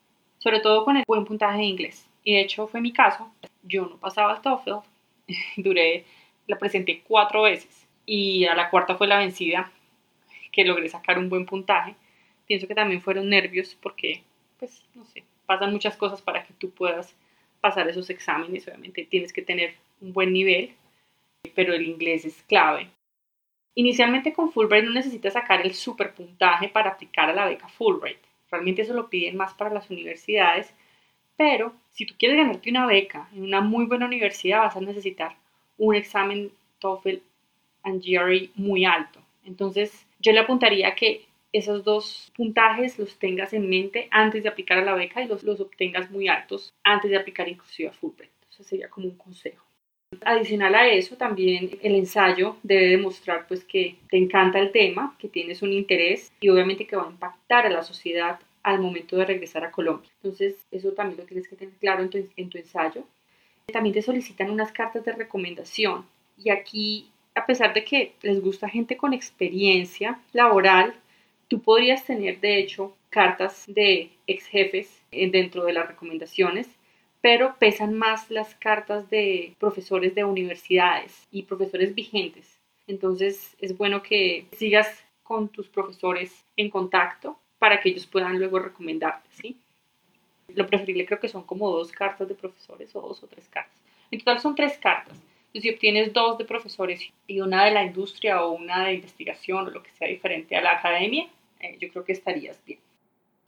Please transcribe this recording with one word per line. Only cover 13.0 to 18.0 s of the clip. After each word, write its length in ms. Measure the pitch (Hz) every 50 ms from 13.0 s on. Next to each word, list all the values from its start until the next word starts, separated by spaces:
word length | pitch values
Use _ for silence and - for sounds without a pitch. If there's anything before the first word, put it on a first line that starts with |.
fueron 280 | - 196 185 196 196 202
nervios 480 | 202 196 196 185 180 185 185 - - _
porque, 420 | - 196 - - - 135 160 180 - _ _ _ _ _ _ -
pues, 240 | 254 240 _ _ _ _ _
no 100 | 240 220
sé, 180 | _ - - - _ _ _ _
pasan 260 | - 190 190 196 202
muchas 240 | 208 202 - 208 208
cosas 260 | - 208 190 196 196
para 220 | - - - 180 -
que 100 | - _
tú 180 | - - 180
puedas 440 | - - 180 175 165 175 180 - _ _ _ _ _ _ _ _ _ _
pasar 260 | - 202 - 190 165
esos 220 | 165 170 185